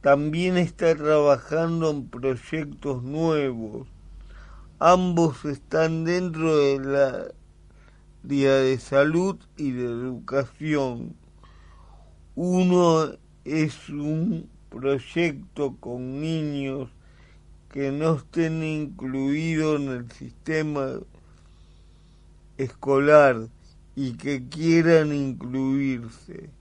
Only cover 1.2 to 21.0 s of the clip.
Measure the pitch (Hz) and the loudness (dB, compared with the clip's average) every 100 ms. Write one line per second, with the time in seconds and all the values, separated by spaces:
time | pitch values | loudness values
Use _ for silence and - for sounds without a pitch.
1.2 | 147 135 - 156 165 165 160 147 123 123 | 4 2 0 -2 -2 0 -2 -2 -8 -6
2.2 | 131 123 - 156 147 143 147 127 127 151 | -4 -4 -6 -8 -8 -8 -6 -6 -6 -2
3.2 | 165 156 139 117 110 113 131 - - - | 0 0 -2 -6 -10 -12 -14 -20 -20 -20
4.2 | - - - - - - 165 185 180 170 | -20 -20 -20 -20 -20 0 4 4 4 2
5.2 | 165 123 151 135 - 156 160 165 165 180 | 2 0 -8 -10 -4 0 0 0 -2 -2
6.2 | 180 156 160 156 143 139 135 139 135 131 | -2 -2 2 4 2 0 -2 2 2 0
7.2 | - - - _ - - - _ - - | -10 -14 -20 _ -20 -20 -20 _ -20 -20
8.2 | - 139 139 135 131 131 - 135 147 165 | -2 2 4 4 4 0 2 2 4 2
9.2 | 190 185 - - 143 123 123 120 127 120 | 0 -4 -14 -6 -6 -4 -6 -6 -8 -10
10.2 | - 139 127 - 156 147 131 120 117 - | -2 -2 -2 -8 -2 0 0 -4 -12 -14
11.2 | - - - - - - - - - - | -20 -20 -20 -20 -20 -20 -20 -20 -20 -20
12.2 | - - 180 180 180 180 175 160 147 - | -14 -6 0 2 4 6 6 4 0 -6
13.2 | _ _ - 156 156 - - 147 147 160 | _ _ -6 -2 -2 -4 -12 -8 -4 -2
14.2 | 170 165 - - - 110 135 139 - 165 | -2 -4 -8 -20 -18 -6 -2 -2 -4 -2
15.2 | 170 139 95 - 139 - - 123 127 135 | -2 -4 -14 -6 -6 -6 -12 -10 -8 -6
16.2 | 156 160 151 143 135 135 127 - - - | -4 -4 -4 -6 -6 -8 -10 -16 -20 -20
17.2 | - - - - - - 139 139 160 151 | -20 -20 -20 -20 -14 -6 -4 -2 0 -2
18.2 | - 170 160 160 160 156 147 - 131 135 | -4 -2 -2 -2 -4 -4 -6 -8 -8 -4
19.2 | 135 147 165 160 156 151 139 127 120 - | -2 -2 -2 0 0 0 -4 -8 -10 -16
20.2 | 123 - - 156 156 147 135 127 | -18 -14 -4 -2 -2 -4 -4 -8